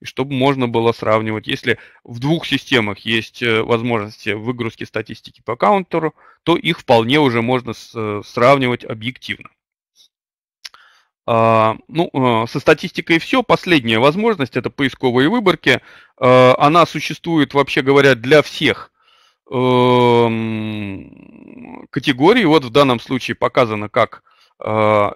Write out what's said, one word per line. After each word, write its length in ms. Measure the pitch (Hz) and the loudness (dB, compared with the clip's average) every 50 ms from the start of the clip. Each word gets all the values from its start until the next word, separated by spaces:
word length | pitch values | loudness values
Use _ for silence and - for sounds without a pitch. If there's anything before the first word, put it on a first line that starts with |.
и 40 | - | -20
чтобы 280 | - - - 135 143 143 | -12 -8 -8 -6 -6 -2
можно 340 | 127 131 139 139 135 127 120 | 0 0 0 0 0 -2 -2
было 240 | 117 117 113 117 | -2 0 0 0
сравнивать. 540 | 117 - - 113 110 110 110 110 110 107 - - | 0 0 -2 0 0 0 0 -2 -6 -6 -6 -6
Если 300 | 135 135 - 127 110 - - - _ _ _ | -8 -6 -4 -4 -4 -4 -6 -14 _ _ _
в 160 | - 123 120 | -18 -12 -6
двух 260 | 123 143 165 160 - - | -2 -2 -2 -2 -2 -4
системах 520 | 139 131 - - 139 120 110 104 98 - | -4 -4 -2 0 0 0 0 0 -4 -8
есть, 440 | - 113 113 113 110 - - - 123 | -6 -4 -4 -4 -4 -6 -10 -6 -4
э, 180 | 120 110 110 | -2 -2 -2
возможности 720 | 110 - 120 113 117 123 120 110 104 107 110 - - 110 | 0 0 -2 -2 -2 -2 -4 -4 -4 -8 -12 -10 -8 -8
выгрузки 520 | 101 107 107 117 127 120 117 113 - - - | -8 -6 -6 -8 -8 -6 -8 -10 -10 -12 -16
статистики 560 | - - 113 113 - 113 - - - - _ _ | -10 -8 -10 -10 -10 -14 -18 -18 -20 -20 _ _
по 60 | - | -10
Counter, 600 | 120 - - 202 208 196 180 - - 170 160 156 - _ _ - _ _ _ | -6 -2 0 2 2 0 0 -4 -4 -4 -4 -6 -8 _ _ -20 _ _ _
то 120 | - 165 - | -2 -2 0
их 220 | - 156 165 - | -2 -4 -6 -4
вполне 400 | - - 127 113 113 117 135 156 | 0 2 2 2 4 2 2 2
уже 220 | 151 131 117 120 117 | 2 2 0 -2 -2
можно 300 | 117 127 127 120 120 110 | -2 -2 -4 -4 -8 -12
с-, 180 | - - - - | -14 -16 -16 -12
э, 260 | 117 110 107 104 104 95 | -10 -8 -6 -8 -8 -10
сравнивать 580 | - - - 117 127 139 139 131 123 120 120 - | -10 -4 0 4 4 4 4 2 -2 -4 -4 -6
объективно. 640 | - 120 110 107 123 127 - - - 104 - - - _ _ _ _ _ _ _ _ _ _ _ _ _ _ _ _ _ _ _ _ _ _ - - - _ _ _ _ _ _ _ _ _ _ - | -10 -12 -10 -10 -12 -12 -12 -12 -14 -14 -14 -14 -20 _ _ _ _ _ _ _ _ _ _ _ _ _ _ _ _ _ _ _ _ _ _ -20 -20 -20 _ _ _ _ _ _ _ _ _ _ -2
А, 480 | 117 113 113 113 113 110 110 110 110 - - - | 0 2 2 4 4 4 2 0 -2 -4 -10 -8
ну, 220 | - 156 180 - - | -6 -4 -4 -4 -2
э, 320 | 139 131 123 117 110 113 113 | -2 0 0 0 0 -2 -4
со 120 | - 147 | -6 -2
статистикой 580 | - - 160 - - 185 - - 156 - 165 165 | 0 0 0 0 -2 -6 -10 -10 -4 -2 -2 -2
всё. 220 | - - - 262 240 | -2 -2 -2 -2 0
Последняя 560 | - 170 - - 185 175 151 117 117 113 110 | 0 -2 -2 0 0 0 0 2 0 0 2
возможность – 560 | 123 143 151 190 214 233 220 170 135 - - 131 | 2 2 2 2 0 -2 -2 -2 -4 -4 -4 -6
это 120 | 113 - | -6 -6
поисковые 600 | - - 143 127 - - - 131 117 127 131 156 | -4 -4 -4 -4 -4 -2 -2 0 0 2 0 2
выборки. 520 | 220 247 214 - 165 - - 147 127 113 - - - - - _ _ _ | 0 0 0 0 0 0 0 0 0 0 -2 -8 -20 -20 -20 _ _ _
Э, 340 | - 127 127 127 127 127 127 - | 2 4 6 6 6 6 6 4
она 280 | 143 147 160 175 160 | 2 4 4 4 2
существует, 680 | - - 160 - - 151 - - 170 165 160 143 127 - | 2 0 -6 -8 -10 -10 -10 -6 -2 0 0 0 0 0
вообще 280 | 143 135 - - 160 | -2 -2 0 -2 -2
говоря, 340 | 135 131 139 143 139 135 131 | 0 2 4 4 6 4 4
для 260 | 113 110 127 147 151 139 | 2 2 4 4 4 4
всех, 480 | - - - 165 120 101 - - - _ _ _ _ _ _ _ _ _ _ _ _ | 2 -2 -4 -2 -2 -2 -4 -8 -16 _ _ _ _ _ _ _ _ _ _ _ _
эм, 2250 | - 123 127 127 127 123 123 127 123 123 123 120 120 120 117 117 113 113 113 113 113 110 107 110 107 107 104 101 95 92 - - - - - - - - - - - - - - - - - - | -6 -2 0 0 2 2 4 4 4 4 4 4 4 4 2 2 0 -4 -4 -6 -6 -6 -8 -8 -8 -8 -10 -10 -12 -14 -16 -20 -20 -20 -20 -20 -20 -20 -20 -20 -20 -20 -20 -20 -20 -20 -20 -12
категорий. 540 | - 143 123 151 131 123 139 180 240 262 214 | -10 -6 -4 -4 -2 2 4 4 4 4 4
Вот 200 | 151 151 156 127 | 4 2 2 0
в 40 | 120 | 2
данном 280 | 113 143 143 135 123 110 | 2 4 4 4 2 0
случае 360 | - - 135 123 - - 117 | -4 -6 -6 -6 -4 -6 -6
показано, 540 | - - 120 - 143 127 110 107 107 104 104 | -4 -4 -2 0 0 0 0 -2 -4 -8 -4
как, 340 | - 123 110 - - - _ _ _ _ _ _ _ _ | -2 0 0 0 -2 -8 _ _ _ _ _ _ _ _
э, 520 | - - 107 110 107 107 107 104 104 101 - | -8 -4 -2 0 2 2 4 2 2 0 -2